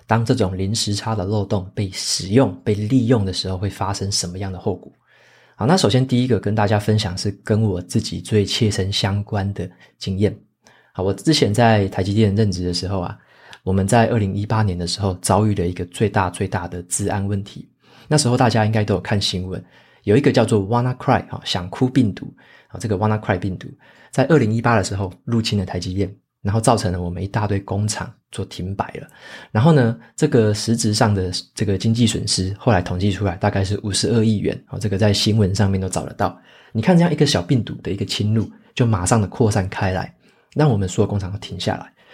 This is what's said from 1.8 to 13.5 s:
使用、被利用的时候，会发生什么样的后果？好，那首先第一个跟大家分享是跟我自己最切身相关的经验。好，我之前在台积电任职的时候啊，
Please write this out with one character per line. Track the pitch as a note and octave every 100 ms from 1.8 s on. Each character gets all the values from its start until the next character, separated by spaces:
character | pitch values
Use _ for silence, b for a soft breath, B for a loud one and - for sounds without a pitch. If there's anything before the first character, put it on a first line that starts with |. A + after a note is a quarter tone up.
| G2
使 | - - - F#2
用、 | A2+ A2+ -
被 | -
利 | G#2 G#2 C3 A2+
用 | A#2+
的 | G2
时 | - F#2
候， | F#2
会 | G2
发 | - G2
生 | G2 G2
什 | - F2
么 | F#2
样 | G2
的 | F2+
后 | - F2+
果？ | - _ b b b b b b
好， | A2+
那 | F#3
首 | G#2+
先 | B2+ C3+
第 | B2
一 | B2+
个 | G2+
跟 | G2+
大 | G#2+ G#2
家 | G#2
分 | G#2+ G#2+
享 | G#2 F2+
是 | G#2 -
跟 | - G#2+
我 | A2 F2+
自 | F2+ A2+
己 | G#2 -
最 | - G#2+ G2
切 | - G#2+
身 | G2 F#2+
相 | G2+ G2+ G2+
关 | G2+ G#2 G2 F#2+
的 | F2 b b b
经 | - F#2+
验。 | G2+ - _ _ b b b
好， | -
我 | F#2
之 | F#2+ -
前 | D3+ A2+
在 | G#2+ A#2 G#2+ G2
台 | -
积 | F#2+
电 | G#2 G#2+ G2+
任 | G#2+
职 | F2
的 | F2+
时 | F2 F#2
候 | G2
啊， | E2+ - B B B